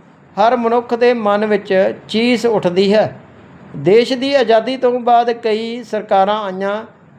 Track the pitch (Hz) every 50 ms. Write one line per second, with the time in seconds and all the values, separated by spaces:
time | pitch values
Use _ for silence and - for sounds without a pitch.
0 | _ - - _ _ - - 190 202 233 254 247 233 226 226 247 240 240 240 233
1 | 247 240 247 240 214 202 202 208 214 214 208 196 202 - 196 185 196 214 220 -
2 | - - - 214 226 240 247 220 - 233 220 196 - 180 175 185 202 196 208 220
3 | 190 127 - - - - - - - - - - - - - 156 139 160 196 233
4 | 240 233 262 247 254 277 277 277 247 202 226 220 214 233 262 254 262 247 240 247
5 | 240 233 240 233 240 240 233 233 226 226 214 220 226 226 233 247 233 - - 214
6 | 208 208 214 190 190 196 208 220 214 196 185 185 196 196 202 214 226 226 - _
7 | - - -